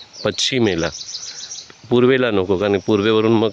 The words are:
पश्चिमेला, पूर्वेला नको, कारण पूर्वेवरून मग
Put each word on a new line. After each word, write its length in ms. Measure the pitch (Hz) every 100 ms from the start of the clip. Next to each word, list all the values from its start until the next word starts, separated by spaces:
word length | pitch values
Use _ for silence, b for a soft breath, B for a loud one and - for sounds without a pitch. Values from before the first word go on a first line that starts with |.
| - -
पश्चिमेला, 640 | 110 98 - 131 110 85 82 - - B B B B B B - -
पूर्वेला 400 | 123 123 131 123
नको, 260 | 101 92 90
कारण 220 | 101 98 -
पूर्वेवरून 460 | 107 107 110 110
मग 160 | 113 110